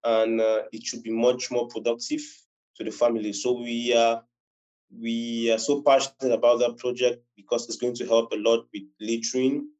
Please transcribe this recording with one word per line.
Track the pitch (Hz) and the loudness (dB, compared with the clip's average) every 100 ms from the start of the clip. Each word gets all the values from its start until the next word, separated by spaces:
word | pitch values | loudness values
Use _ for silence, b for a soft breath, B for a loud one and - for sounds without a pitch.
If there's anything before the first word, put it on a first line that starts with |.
and, | 120 113 113 113 | 2 2 2 2
uh, | 110 110 - | 2 0 -4
it | 113 | -12
should | - 117 | -10 -10
be | 110 | -4
much | 113 120 123 - | 2 2 2 -2
more | 123 120 | -4 -4
productive | 113 117 117 - 151 - - _ _ _ | -4 -4 -4 -4 -6 -8 -20 _ _ _
to | _ | _
the | 110 | -10
family. | - 120 113 104 | 0 0 0 -4
So | 98 123 123 | -4 -2 -2
we | 120 117 120 | -2 -4 2
are, | 117 117 117 _ _ _ _ _ _ _ | 4 4 0 _ _ _ _ _ _ _
we | 117 117 117 117 117 113 | -10 -6 -4 -4 -2 2
are | 113 | 2
so | 131 143 | 2 2
passionate | 147 135 - _ 131 | 4 4 2 _ 0
about | 113 120 117 | 4 4 4
that | 120 120 | 2 0
project | 127 117 123 120 _ | -6 0 0 0 _
because | _ _ 120 117 | _ _ -4 -4
it's | - | -4
going | 123 | -4
to | 117 | -4
help | - 117 113 | 2 2 2
a | 107 | 0
lot | 110 117 - | 2 2 0
with | 104 98 _ | -14 -14 _
littering | 107 117 113 127 131 147 147 | -6 -4 -2 0 0 0 -6